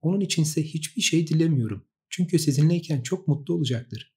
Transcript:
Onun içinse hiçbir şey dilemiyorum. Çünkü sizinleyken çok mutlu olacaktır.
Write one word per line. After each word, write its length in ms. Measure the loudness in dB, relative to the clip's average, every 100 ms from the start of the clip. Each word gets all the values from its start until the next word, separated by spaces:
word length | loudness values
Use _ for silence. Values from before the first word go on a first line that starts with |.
Onun 180 | 0 0
içinse 440 | 0 0 0 0
hiçbir 380 | -4 -6 -8 -4
şey 260 | 0 2 2
dilemiyorum. 600 | 2 2 2 0 -6 _ _ _
Çünkü 300 | -4 0 2
sizinleyken 640 | 2 4 4 4 0 -4
çok 260 | -2 -4 -2
mutlu 260 | -2 -2
olacaktır. 640 | -2 -2 -4 -6 -14 -16